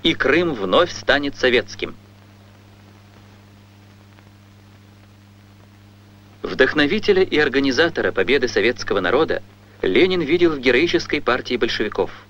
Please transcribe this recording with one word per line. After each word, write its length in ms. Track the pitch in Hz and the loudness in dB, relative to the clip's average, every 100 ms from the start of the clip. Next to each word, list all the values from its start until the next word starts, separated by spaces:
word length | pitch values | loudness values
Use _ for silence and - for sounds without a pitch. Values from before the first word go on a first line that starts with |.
и 120 | 165 151 | 0 0
Крым 380 | 127 156 175 | 2 2 0
вновь 380 | 127 98 107 175 | -2 0 2 2
станет 460 | - - 139 143 - | -2 0 0 0 -2
советским». 580 | 127 120 - - 78 - - - - - - - - - - - - - - - - - - - - - - - - - - - - - - - - - - - - - - - - - - - - - | 0 2 -2 -10 -10 -10 -20 -20 -20 -20 -20 -20 -20 -20 -20 -20 -20 -20 -20 -20 -20 -20 -20 -20 -20 -20 -20 -20 -20 -20 -20 -20 -20 -20 -20 -20 -20 -20 -20 -20 -20 -20 -20 -20 -20 -20 -20 -20 -20 -14
Вдохновителя 840 | - - 131 139 143 208 202 185 | -10 0 0 2 0 0 2 2
и 160 | 185 139 | 2 2
организатора 720 | 147 131 139 123 165 160 101 | 0 0 0 2 0 0 -4
победы 380 | 92 92 143 127 | -2 0 0 0
советского 500 | 110 104 127 - 101 | 0 0 -2 -4 -2
народа 420 | 90 113 160 - - - - - | 0 0 0 -4 -8 -20 -20 -6
Ленин 380 | 92 92 185 185 | 0 2 2 2
видел 320 | 147 175 170 | 0 2 2
в 80 | 147 | 2
героической 640 | 123 123 170 165 - 151 | 2 2 2 0 -2 -4
партии 340 | 143 123 - 123 | -2 -2 -2 -2
большевиков. 560 | 117 - 107 - 87 - - | -2 -2 -4 -2 -4 -4 -20